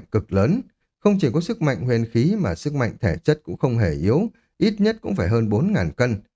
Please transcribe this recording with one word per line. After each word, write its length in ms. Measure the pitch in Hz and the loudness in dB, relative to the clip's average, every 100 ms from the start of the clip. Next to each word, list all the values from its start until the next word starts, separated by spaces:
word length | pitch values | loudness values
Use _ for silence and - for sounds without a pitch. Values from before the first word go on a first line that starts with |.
| - | -2
cực 220 | 107 - | -4 0
lớn. 280 | 117 120 226 - _ _ _ | 0 2 0 -4 _ _ _
Không 180 | 208 196 | 0 2
chỉ 100 | 151 | 0
có 80 | 147 | 0
sức 200 | 170 226 | -4 -2
mạnh 240 | 151 123 123 | -2 -2 0
huyền 200 | 117 117 | 0 0
khí 240 | - 147 214 | 2 2 2
mà 160 | 127 85 | -2 -4
sức 180 | 147 | -4
mạnh 240 | 143 113 - | -2 -2 0
thể 160 | 104 165 | -2 0
chất 240 | - 151 | 0 -2
cũng 140 | - 180 | -4 -4
không 200 | 135 117 | -2 2
hề 140 | 95 | 0
yếu, 380 | 73 90 131 226 - _ _ | 0 0 0 0 -8 _ _
ít 240 | 220 214 | -2 2
nhất 160 | 208 220 | 0 -2
cũng 140 | - 196 | -6 -2
phải 120 | - | 0
hơn 220 | 113 113 | 0 2
bốn 240 | 104 185 | 0 2
ngàn 180 | 180 87 | 0 -2
cân. 300 | - 123 107 - | -2 -2 -2 -8